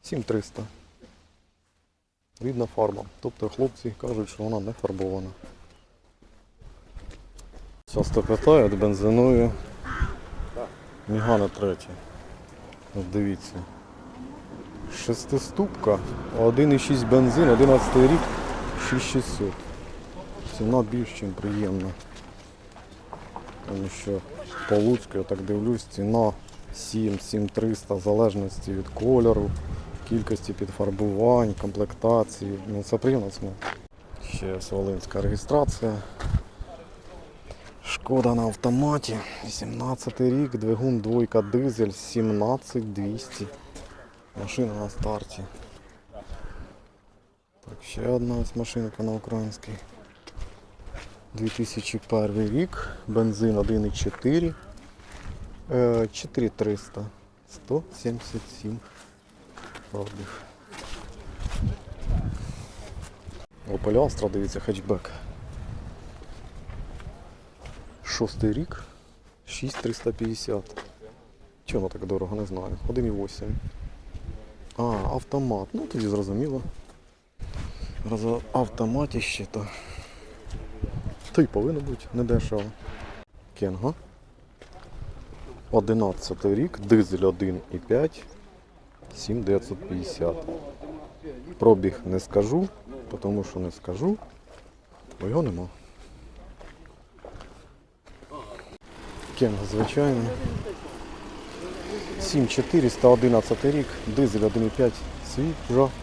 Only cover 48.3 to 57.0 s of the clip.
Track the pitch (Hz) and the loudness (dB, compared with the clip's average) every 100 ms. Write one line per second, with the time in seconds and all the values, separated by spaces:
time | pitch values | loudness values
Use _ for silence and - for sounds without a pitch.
48.3 | 120 117 117 117 123 113 - 110 110 107 | 0 -2 -2 -4 -2 -4 -4 -2 -2 -4
49.3 | 113 110 101 - 107 - - - - - | -4 -4 -8 -12 -14 -14 -20 -20 -20 -16
50.3 | - - - - - - - - - - | -10 -10 -12 -20 -18 -14 -14 -14 -18 -14
51.3 | 110 110 - 113 - - 113 - 110 104 | -4 -4 -2 -4 -4 -4 -6 0 2 2
52.3 | 104 107 120 180 - - - - 107 113 | 2 2 2 0 -2 -6 -8 -2 2 2
53.3 | 101 113 107 98 110 107 - 110 - 123 | 4 4 4 4 4 2 0 -2 0 2
54.3 | 160 170 156 - - - - - - - | 4 2 -2 -14 -18 -20 -20 -20 -14 -12
55.3 | - - - - 131 120 117 110 - - | -12 -12 -14 -2 4 6 4 2 -2 -6
56.3 | - 113 - 107 104 - - | 0 0 2 0 0 -4 -10